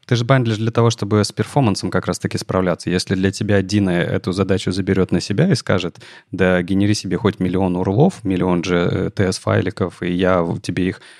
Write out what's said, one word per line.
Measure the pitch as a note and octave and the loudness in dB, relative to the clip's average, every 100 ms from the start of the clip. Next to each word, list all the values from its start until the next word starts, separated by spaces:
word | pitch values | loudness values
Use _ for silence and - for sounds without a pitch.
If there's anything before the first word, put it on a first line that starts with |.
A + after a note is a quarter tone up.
| - | -2
Ты | A#2 | 0
же | |
бандлишь | A#2 C3+ A#2 G#2+ | 4 2 2 0
для | A2+ | -2
того, | A#2 A#2 | 2 2
чтобы | A2+ G2+ G#2+ | 2 0 2
с | G2+ | 2
перформансом | - G#2+ - A#2+ F#2+ F2+ | -2 -2 2 2 0 -2
как | F2+ F2 | -2 -2
раз-таки | F2 - F2+ | -4 -4 -6
справляться. | - F#2 F#2 D#2+ - | -2 0 0 -2 -2
Если | F2+ - F#2+ | -2 0 0
для | F#2+ | 0
тебя | F#2+ G#2 G2+ | 0 0 0
Dino | F#2 G#2 F#2+ | 2 2 2
эту | F2 D#2 F#2+ G2 | 0 0 -2 -2
задачу | F#2 F#2+ F#2+ - | -2 0 0 -2
заберет | F2+ F#2+ F#2+ F2+ | -2 0 0 2
на | F2+ | 0
себя | - G2 F#3+ | -2 0 2
и | - | 0
скажет: | - G#2 F2 - - - - | 0 -2 -2 -8 -20 -20 -10
«Да | F2+ F#2 F2+ | 0 2 2
генери | F2 F#2+ G2+ | 2 0 2
себе | G#2+ G2 F2 | 0 -2 -2
хоть | G2+ F2+ | -2 0
миллион | F#2 F#2 F#2+ F2+ | -2 0 0 0
урлов, | F#2 G2+ E3+ - | 0 2 2 0
миллион | F#2+ F#2 F#2+ F2+ | -4 -2 0 0
же, | E2 F2 | 0 0
э, | F2+ F#2+ F#2 | 0 0 -2
T | - | -2
S-файликов, | F#2 F#2 - G#2 F#2+ - F#2 - | -2 -2 0 0 0 -2 -6 -4
и | F2 | -4
я | F2+ F#2 F#2 | 0 2 2
в-, | E2+ F2 | 0 -4
тебе | - F2 F2+ | -6 -2 -2
их | F2 - - | -4 -12 -20